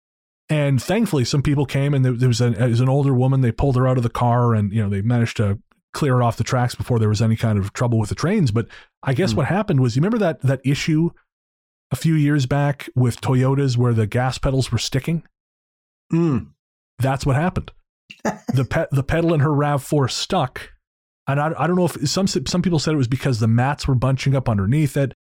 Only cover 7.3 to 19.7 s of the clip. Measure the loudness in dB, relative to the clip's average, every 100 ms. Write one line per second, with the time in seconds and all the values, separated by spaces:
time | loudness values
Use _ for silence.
7.3 | 0 0 0 -2 -2 -2 0 -2 -2 0
8.3 | 2 2 0 -4 -10 -20 _ -4 0 0
9.3 | 0 0 0 0 2 2 2 0 2 0
10.3 | 0 -2 0 0 -2 0 0 0 -4 _
11.3 | _ _ _ _ _ _ -4 0 2 2
12.3 | 2 0 0 -2 -4 -6 -2 0 -2 -2
13.3 | 0 2 2 0 0 2 0 0 -2 -2
14.3 | -2 -2 -2 -2 -4 -4 -4 -4 -4 -6
15.3 | _ _ _ _ _ _ _ _ 0 2
16.3 | 0 -4 _ _ _ _ -4 -2 -2 0
17.3 | 0 0 -4 -8 -14 _ _ -20 -8 -6
18.3 | -6 -4 -2 -2 -2 -2 -2 -2 0 0
19.3 | 2 2 2 0